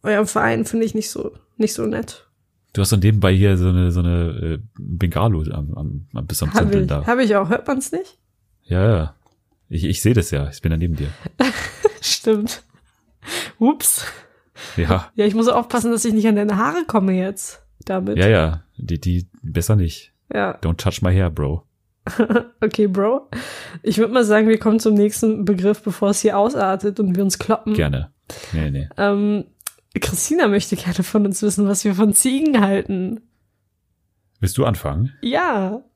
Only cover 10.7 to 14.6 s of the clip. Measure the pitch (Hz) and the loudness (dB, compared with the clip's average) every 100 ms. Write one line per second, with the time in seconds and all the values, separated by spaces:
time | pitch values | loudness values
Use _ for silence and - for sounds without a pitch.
10.7 | 80 87 76 71 76 - - 254 - - | 0 -2 -2 -6 -8 -16 -2 -2 -2 -10
11.7 | - 415 - - - - 214 214 - _ | -2 -2 -2 -6 -2 0 0 0 -8 _
12.7 | _ _ _ _ _ - - - - 226 | _ _ _ _ _ -12 -10 -10 0 2
13.7 | 294 - - - - - _ _ - | 2 -2 -2 -6 -14 -20 _ _ -20